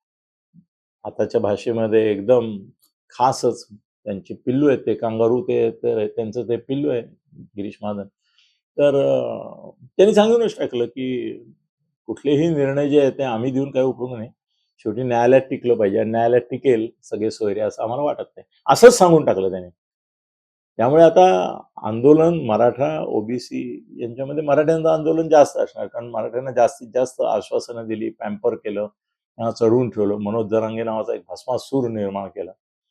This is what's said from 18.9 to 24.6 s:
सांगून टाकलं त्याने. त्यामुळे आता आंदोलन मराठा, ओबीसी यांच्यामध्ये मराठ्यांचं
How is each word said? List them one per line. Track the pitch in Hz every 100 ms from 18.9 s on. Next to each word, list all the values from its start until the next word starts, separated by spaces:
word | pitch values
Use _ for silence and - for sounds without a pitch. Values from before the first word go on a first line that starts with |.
सांगून | 240 175 160
टाकलं | 127 95 95
त्याने. | 92 90 _ _ _ _ _ _ _ _ _ _ -
त्यामुळे | 120 156
आता | 165 175 185 185 175 - - -
आंदोलन | 107 113 135 156 160 165
मराठा, | 123 107 120 120 147 156 -
ओबीसी | 113 107 123 - 131 127 - - -
यांच्यामध्ये | 120 120 135 147
मराठ्यांचं | 147 143